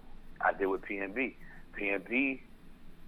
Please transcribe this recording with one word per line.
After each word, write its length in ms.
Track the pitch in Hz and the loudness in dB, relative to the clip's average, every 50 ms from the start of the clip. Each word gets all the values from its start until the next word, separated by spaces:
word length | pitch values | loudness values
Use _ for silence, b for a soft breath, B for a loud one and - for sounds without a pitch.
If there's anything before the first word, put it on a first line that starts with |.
| - - - - - - - - | -10 -10 -10 -10 -10 -10 -2 4
I 120 | - 92 - | 4 4 6
did 140 | - 98 95 | 6 4 4
with 140 | 95 92 - | 4 2 2
P 160 | - 104 98 | -2 -2 -2
N 120 | 98 95 101 | -2 0 0
B. 220 | 123 131 - - B B B B B B - - | 0 0 0 -2 B B B B B B -10 -6
P 140 | - 101 101 | -2 0 2
N 120 | 101 98 90 101 | 2 2 0 2
B 320 | 117 127 139 135 131 127 - - - - - - - - - - - - - | 2 4 4 4 2 0 -6 -12 -16 -16 -14 -14 -14 -12 -12 -12 -12 -10 -12